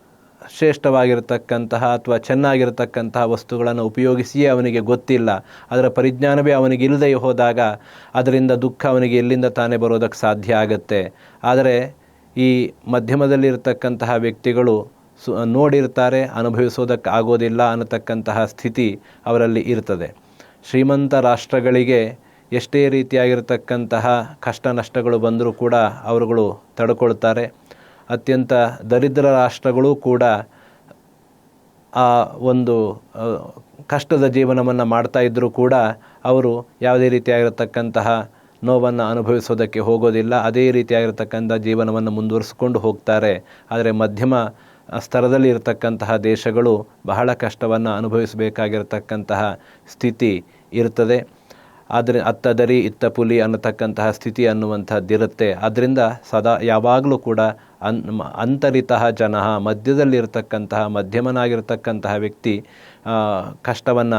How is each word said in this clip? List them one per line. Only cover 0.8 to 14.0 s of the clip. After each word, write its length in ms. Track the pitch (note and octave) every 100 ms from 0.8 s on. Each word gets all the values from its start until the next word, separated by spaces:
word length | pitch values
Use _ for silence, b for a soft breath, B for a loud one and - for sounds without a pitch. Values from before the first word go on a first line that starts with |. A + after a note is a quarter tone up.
| C#3 C3 B2+ A#2+ A#2 A#2+ - A#2+ A2+ A#2 B2
ಅಥವಾ 240 | A#2+ B2 A#2
ಚೆನ್ನಾಗಿರತಕ್ಕಂತಹ 1040 | - C3 C#3+ C3+ B2 A2+ A#2+ B2 A2+ B2
ವಸ್ತುಗಳನ್ನು 640 | A#2 A#2 - A#2+ A#2+ A#2+ A2
ಉಪಯೋಗಿಸಿಯೇ 640 | A2+ B2+ B2+ B2+ C#3+ C#3+
ಅವನಿಗೆ 320 | B2+ B2 A#2
ಗೊತ್ತಿಲ್ಲ. 680 | G#2+ B2 - B2+ A2+ F#2+ - B B
ಅದರ 180 | B2+ B2+
ಪರಿಜ್ಞಾನವೇ 640 | B2+ C3 B2+ C#3+ C#3+ C#3+
ಅವನಿಗೆ 340 | C#3 C3 B2+ C3
ಇಲ್ಲದೆ 280 | C#3+ C#3+
ಹೋದಾಗ 460 | C3 B2+ A#2+ A#2+ A#2 A2+ G#2 B B B B2+
ಅದರಿಂದ 360 | B2+ C3 C3
ದುಃಖ 340 | B2 B2+ B2 C#3+
ಅವನಿಗೆ 320 | B2+ B2 A#2+
ಎಲ್ಲಿಂದ 280 | A#2+ B2+ B2+
ತಾನೇ 320 | A2+ A#2 A#2+
ಬರೋದಕ್ಕೆ 420 | A#2 A2+ A2+ -
ಸಾಧ್ಯ 360 | A2 G#2+ G2 A2
ಆಗತ್ತೆ. 580 | G#2+ G#2+ - G#2 F#2 - B B
ಆದರೆ 520 | A#2+ B2+ C3 A#2+ C3 - b b b -
ಈ 360 | B2+ B2+ A#2 - -
ಮಧ್ಯಮದಲ್ಲಿರ್ತಕ್ಕಂತಹ 1300 | B2 A2+ C#3 C#3 C#3 C3+ B2 B2+ B2+ B2+ A#2+